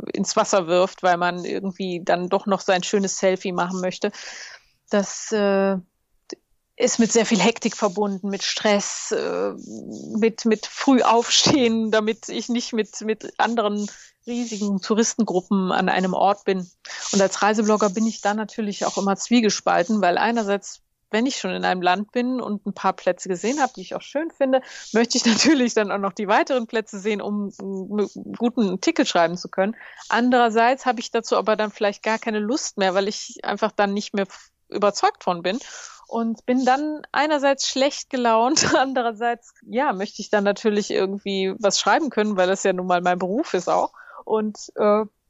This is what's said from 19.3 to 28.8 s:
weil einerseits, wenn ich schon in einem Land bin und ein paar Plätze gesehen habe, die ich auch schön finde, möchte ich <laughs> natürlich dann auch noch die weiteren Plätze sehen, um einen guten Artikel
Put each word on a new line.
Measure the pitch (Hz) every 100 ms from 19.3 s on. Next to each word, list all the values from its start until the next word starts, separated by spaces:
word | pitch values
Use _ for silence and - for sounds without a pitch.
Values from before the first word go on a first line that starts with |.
| 240 214 - 180 175 180 214
weil | 180 180
einerseits, | 214 233 202 202 - - _ _ _
wenn | 214 262
ich | -
schon | 190
in | 185
einem | 180 185
Land | 180 185 214
bin | 247 247 254
und | - 208
ein | 202
paar | - 190
Plätze | 180 185 180 185
gesehen | 180 214 294
habe, | 254 -
die |
ich | 185
auch | -
schön | - 277 330
finde, | - 269 262 - - -
möchte | 214 233 254
ich |
<laughs> | 233
natürlich | 208 254 294 240
dann | 220 202
auch | 202
noch | 196
die | 202 196
weiteren | 240 330 254 226
Plätze | 220 214 202
sehen, | 202 208
um | 202 208 202 -
einen | 196 190 190 208 202 196 208 196
guten | 240 247 196
Artikel | 185